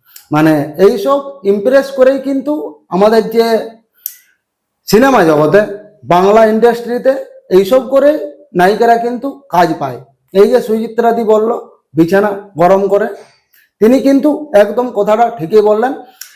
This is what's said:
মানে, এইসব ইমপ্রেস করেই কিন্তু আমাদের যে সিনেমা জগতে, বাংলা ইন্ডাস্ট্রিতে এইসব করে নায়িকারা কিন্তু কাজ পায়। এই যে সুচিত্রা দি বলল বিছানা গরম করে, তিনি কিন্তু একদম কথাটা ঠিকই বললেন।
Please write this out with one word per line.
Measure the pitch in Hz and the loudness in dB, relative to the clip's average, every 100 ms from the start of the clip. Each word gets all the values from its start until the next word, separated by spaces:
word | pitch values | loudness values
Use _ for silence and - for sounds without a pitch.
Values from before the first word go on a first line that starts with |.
| _ - _ | _ -20 _
মানে, | 151 156 151 147 175 | 0 2 0 -4 0
এইসব | 196 240 277 277 - - | 0 2 -2 -4 -4 -6
ইমপ্রেস | 202 202 220 269 277 | -4 -2 2 0 0
করেই | 254 254 269 | 0 0 0
কিন্তু | 269 269 285 302 214 - _ | -4 -6 -4 -6 -8 -16 _
আমাদের | 180 208 226 196 | 0 2 2 0
যে | 226 226 214 190 - _ _ - - _ _ _ _ _ _ - | -2 0 -2 -4 -14 _ _ -20 -20 _ _ _ _ _ _ 0
সিনেমা | 214 269 247 | 2 4 2
জগতে, | 165 151 151 196 208 - - _ | 2 2 2 2 0 -8 -18 _
বাংলা | 120 175 196 220 220 | -2 0 2 4 2
ইন্ডাস্ট্রিতে | 220 233 226 233 240 262 269 - - - | 2 0 0 -6 -2 -2 -2 -8 -20 -2
এইসব | 190 196 262 226 | 0 2 0 0
করে | 269 285 302 - - _ 180 | 0 0 0 -6 -14 _ 0
নায়িকারা | 185 214 240 233 | 0 2 0 0
কিন্তু | 240 247 277 - _ | -2 -6 -10 -12 _
কাজ | 170 170 - | 0 0 -2
পায়। | 139 120 - _ _ | -8 -12 -18 _ _
এই | 190 214 | 0 2
যে | 247 | 2
সুচিত্রা | 202 220 226 226 226 | 0 -4 -4 -2 -2
দি | 220 | 0
বলল | 214 214 226 233 - _ _ | 0 0 0 -6 -10 _ _
বিছানা | 147 165 190 208 196 - 147 | -2 0 2 0 -4 -12 -2
গরম | 175 196 196 | 2 2 0
করে, | 202 226 - - _ _ _ _ _ | -2 -2 -8 -20 _ _ _ _ _
তিনি | 220 262 | 2 2
কিন্তু | 277 277 294 294 - 202 | 2 2 0 -2 0 0
একদম | 208 226 247 | 2 -2 -6
কথাটা | 202 208 220 233 | -4 -2 0 0
ঠিকই | - 160 214 | -4 0 2
বললেন। | 208 214 254 311 - _ - | 2 0 -2 -6 -14 _ -20